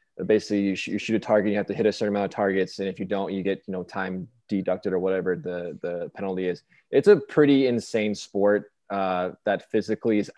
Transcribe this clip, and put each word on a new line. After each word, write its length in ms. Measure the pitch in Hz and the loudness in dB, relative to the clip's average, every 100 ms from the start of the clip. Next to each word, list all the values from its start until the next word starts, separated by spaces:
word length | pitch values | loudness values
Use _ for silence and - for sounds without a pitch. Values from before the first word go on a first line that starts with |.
| _ - | _ -8
but 100 | 92 | 2
basically 340 | 107 - 101 | 2 2 0
you 140 | 101 92 | 0 -2
sh-, 120 | - | -4
you 100 | 104 | -6
shoot 160 | - 110 | -2 -4
a 40 | |
target, 320 | - 107 101 | 2 2 2
you 60 | 101 | -2
have 100 | 98 | -2
to 60 | |
hit 120 | 98 104 | 0 0
a 80 | |
certain 200 | - 104 101 | 2 -2 -2
amount 100 | 95 | -2
of 60 | - | 0
targets, 440 | 101 95 92 - | 0 2 -2 -4
and 100 | 98 | -6
if 100 | 92 | -6
you 60 | 95 | -6
don't, 260 | 101 85 | -4 -4
you 120 | 95 | -4
get, 200 | 92 95 - | -4 -4 -6
you 40 | |
know, 120 | 92 | -8
time 440 | 90 101 92 92 90 _ - | -8 -8 -6 -8 -10 _ -4
deducted 420 | 101 92 92 101 | -2 -2 -2 -2
or 80 | 92 | -2
whatever 360 | 95 95 90 85 | 0 0 -2 -4
the, 420 | 87 87 87 76 | -4 -8 -8 -8
the 280 | 87 87 82 - | -8 -6 -8 -8
penalty 320 | 98 92 90 | -6 -4 -4
is. 160 | 87 _ _ - | -4 _ _ 0
It's 180 | 139 202 | 2 6
a 80 | 196 | 6
pretty 520 | - - 147 135 127 | 4 4 6 6 4
insane 480 | 120 - 113 107 101 | 0 -2 -2 0 -4
sport, 560 | - 101 101 104 104 _ - | -6 2 4 4 0 _ -8
uh, 420 | 98 95 90 90 - 104 | -4 -2 0 -2 -4 -2
that 240 | 98 - | -2 0
physically 500 | 110 101 107 117 107 | -2 0 -2 0 0
is 120 | - | 0